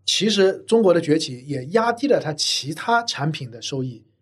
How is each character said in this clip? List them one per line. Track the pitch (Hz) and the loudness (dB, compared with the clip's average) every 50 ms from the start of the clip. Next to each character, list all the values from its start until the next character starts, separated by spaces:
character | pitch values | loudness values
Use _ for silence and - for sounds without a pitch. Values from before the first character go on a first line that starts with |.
| _ | _
其 | - - - 180 220 | -4 -2 0 0 0
实 | 208 202 190 190 190 - - - | 2 4 4 4 2 0 -2 2
中 | 226 233 220 | 2 4 6
国 | 185 170 | 6 4
的 | 170 | 4
崛 | 165 156 151 160 | 4 2 2 0
起 | 156 - 127 123 131 147 | 0 -4 -10 -12 -10 -8
也 | 139 131 127 147 | -8 -8 -4 0
压 | 185 220 220 233 | 0 2 2 2
低 | 233 233 277 285 | 0 0 0 2
了 | 220 156 | 2 2
它 | 135 156 151 | 2 -2 -4
其 | - - - - - 131 139 160 | -4 -4 -4 -4 -4 -6 -8 -10
他 | - - - 233 233 233 | -6 -2 0 0 0 0
产 | - - - 139 156 | -2 -6 -4 -4 -4
品 | 151 - 139 117 | -4 -4 -8 -12
的 | 113 117 | -12 -12
收 | - - 147 131 131 | -10 -8 -6 -6 -6
益， | 127 117 - - _ _ _ | -6 -8 -12 -18 _ _ _